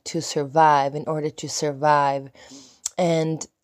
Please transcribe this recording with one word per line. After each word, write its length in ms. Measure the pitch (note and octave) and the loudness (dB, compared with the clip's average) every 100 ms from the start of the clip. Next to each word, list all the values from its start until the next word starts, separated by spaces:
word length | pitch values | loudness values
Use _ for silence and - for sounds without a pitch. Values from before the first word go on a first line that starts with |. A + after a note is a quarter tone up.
to 160 | - E3 | -10 -8
survive, 720 | - D#3 C#3+ D3+ D#3 D3 C#3 | -6 -6 -2 4 6 6 2
in 100 | D3 - | -4 -6
order 240 | D#3 D3+ | -4 -6
to 180 | - D3 | -8 -10
survive. 800 | - D3+ C3+ D3+ D3 C#3+ C#3 C3+ - - - - _ - - | -6 -4 0 2 4 2 0 -6 -18 -20 -20 -20 _ -10 -2
And 480 | F3 E3 D#3+ D#3+ - _ | 0 0 0 -4 -8 _